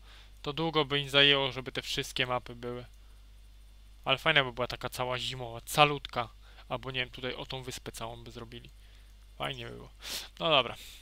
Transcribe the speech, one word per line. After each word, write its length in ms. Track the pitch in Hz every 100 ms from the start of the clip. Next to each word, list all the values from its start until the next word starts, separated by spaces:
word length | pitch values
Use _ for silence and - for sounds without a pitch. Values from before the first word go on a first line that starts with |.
| - - - -
to 120 | 147
długo 320 | 143 165 156 135
by 140 | 143
im 100 | 139
zajęło, 420 | 139 143 139 135
żeby 200 | 127 127
te 100 | 127
wszystkie 440 | - - - - 127
mapy 300 | 123 123 120
były. 300 | 120 123 120 - - - - - - - - - - - 139
Ale 120 | 131
fajna 260 | 165 151
by 100 | 127
była 140 | 120 123
taka 220 | 120 127
cała 300 | - 127 123
zimowa, 420 | 120 127 120 117
calutka. 680 | - - 147 143 - 123 110 - - - -
Albo 220 | 127 127
nie 80 | 131
wiem, 100 | 127
tutaj 240 | - 127
o 120 | - 143
tą 180 | 131
wyspę 280 | 127 - -
całą 320 | - 113 120
by 80 | 117
zrobili. 380 | 117 117 117 127 - - - - - - -
Fajnie 280 | 143 127 117
by 60 |
było. 180 | 120 120 - - - - -
No 100 | 165
dobra. 260 | 143 117 - - -